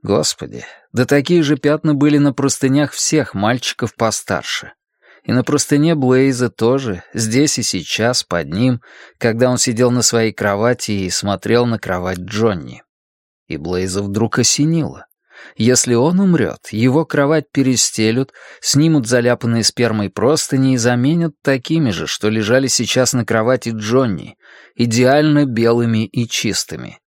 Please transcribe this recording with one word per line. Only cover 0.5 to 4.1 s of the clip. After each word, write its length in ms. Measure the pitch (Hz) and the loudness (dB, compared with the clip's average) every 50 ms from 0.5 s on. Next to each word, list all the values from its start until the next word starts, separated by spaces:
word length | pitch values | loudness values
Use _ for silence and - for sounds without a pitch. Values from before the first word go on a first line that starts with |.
| 52 60 - - - - _ _ | -14 -14 -16 -16 -20 -20 _ _
да 140 | - 113 127 | 0 0 2
такие 360 | - 143 143 135 - 175 175 | 4 2 2 4 4 2 2
же 140 | 156 139 151 | 4 2 0
пятна 380 | 135 - 147 151 156 - 156 151 | 0 2 0 0 2 0 0 2
были 240 | 135 143 151 147 | 4 4 4 4
на 160 | 147 143 143 131 | 4 4 2 2
простынях 580 | - 131 139 - - - 131 135 147 147 135 | 0 -2 -2 0 0 0 2 2 2 0 0
всех 420 | - - - - - 151 131 - - | -4 -6 -4 0 0 0 0 -2 -4
мальчиков 640 | 95 101 110 123 127 - - - - 120 113 _ | -2 0 0 0 -2 -4 -8 -6 -6 -8 -8 _
постарше. 760 | - 123 110 | -2 -2 -2